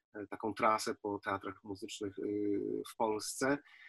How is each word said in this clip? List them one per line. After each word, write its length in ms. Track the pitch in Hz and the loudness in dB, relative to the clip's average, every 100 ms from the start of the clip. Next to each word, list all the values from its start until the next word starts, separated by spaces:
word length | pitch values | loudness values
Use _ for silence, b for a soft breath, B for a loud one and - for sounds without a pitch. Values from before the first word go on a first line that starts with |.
| _ | _
e, 140 | 107 98 | -10 -8
taką 260 | 95 110 | -4 -2
trasę 420 | 98 117 110 - 104 | 4 6 6 2 -2
po 240 | 104 101 | -2 -2
teatrach 440 | - 98 98 95 | 0 -2 -2 -8
muzycznych, 560 | 107 95 110 - 104 - | -8 -8 -8 -4 -4 -2
y, 400 | 107 104 104 101 104 107 - | -2 0 2 2 0 -2 -4
w 20 | - | 0
Polsce, 600 | 113 107 - - 135 143 b b | 0 2 -2 0 2 2 b b